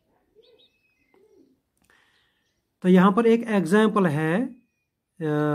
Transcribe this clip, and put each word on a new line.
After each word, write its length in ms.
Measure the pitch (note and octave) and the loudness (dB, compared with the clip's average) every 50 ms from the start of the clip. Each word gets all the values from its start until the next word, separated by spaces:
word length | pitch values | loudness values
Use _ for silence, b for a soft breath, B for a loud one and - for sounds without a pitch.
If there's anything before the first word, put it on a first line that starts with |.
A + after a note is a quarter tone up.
| _ _ _ _ _ _ _ G#4 A#4 B4 A#4 _ _ _ _ _ _ _ _ _ _ _ _ F#4+ G4+ A4 A4 _ _ _ C4 _ _ _ _ _ _ _ _ _ _ _ _ _ _ _ _ _ _ _ _ _ _ _ _ _ - | _ _ _ _ _ _ _ _ _ _ _ _ _ _ _ _ _ _ _ _ _ _ _ _ _ _ _ _ _ _ _ _ _ _ _ _ _ _ _ _ _ _ _ _ _ _ _ _ _ _ _ _ _ _ _ _ 0
तो 40 | F#3 | 2
यहाँ 240 | F#3 F#3 F#3 G3+ | 4 4 4 4
पर 140 | F#3+ A#3 A#3 | 2 2 2
एक 200 | A3+ A3+ A#3 A#3 - | 2 0 0 -2 -4
एग्जांपल 560 | G#3+ G3 E3+ D3+ F#3+ G#3+ A3 G#3+ G#3+ G#3 F#3+ E3+ | -4 -4 -2 0 0 2 2 0 0 0 -2 -2
है, 340 | C#3 D3+ D#3+ D#3+ E3+ G#3+ | -2 -2 -2 -2 -2 -4
अ, 840 | C4 B3+ - - _ _ _ _ _ _ _ _ _ _ _ - E3 D3+ D3+ D3 D3+ D3+ | -4 -8 -12 -18 _ _ _ _ _ _ _ _ _ _ _ -10 -6 -4 -4 -2 -2 -2